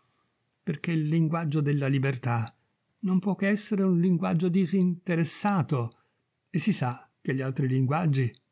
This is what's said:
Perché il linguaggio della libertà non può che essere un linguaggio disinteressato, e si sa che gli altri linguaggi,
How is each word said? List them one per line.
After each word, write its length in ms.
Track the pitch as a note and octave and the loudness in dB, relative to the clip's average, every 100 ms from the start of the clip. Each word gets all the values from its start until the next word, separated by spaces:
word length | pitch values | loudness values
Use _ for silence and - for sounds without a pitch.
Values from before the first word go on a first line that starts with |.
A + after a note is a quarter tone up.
| _ _ _ _ _ _ - | _ _ _ _ _ _ -8
Perché 240 | D3 - | -6 -2
il 160 | E3 D3+ | -2 0
linguaggio 540 | E3 D#3+ E3 D#3+ D#3 | 2 2 0 -2 0
della 260 | D3 D3 C3+ | 0 0 0
libertà 680 | C#3 C3+ B2+ B2 A#2 A2 - _ _ _ _ | 0 0 -2 -2 -2 -4 -10 _ _ _ _
non 180 | F#3+ F#3 | 0 0
può 160 | G3+ F3+ | 0 0
che 100 | G3 | 0
essere 380 | G#3 - G3+ | 0 0 0
un 160 | F#3+ F3 | 2 4
linguaggio 480 | F#3 E3+ F#3 E3+ F3+ | 4 2 2 0 2
disinteressato, 1500 | F3+ E3+ G3 F3+ F3 - E3 E3 - G#3 G3 C3 C#3 A#2 - _ _ _ _ _ | 2 2 2 2 0 -2 -2 0 0 0 0 0 -2 -2 -8 _ _ _ _ _
e 80 | E3 | -2
si 140 | G#3+ | 0
sa 360 | - B2+ B2 - _ | 0 -2 -6 -14 _
che 140 | - | -6
gli 60 | C3 | -4
altri 280 | C3+ C3 C3+ | -4 -2 0
linguaggi, 640 | C3 C3 D3+ F3 C3+ A#2+ - _ | 2 2 2 0 0 0 -4 _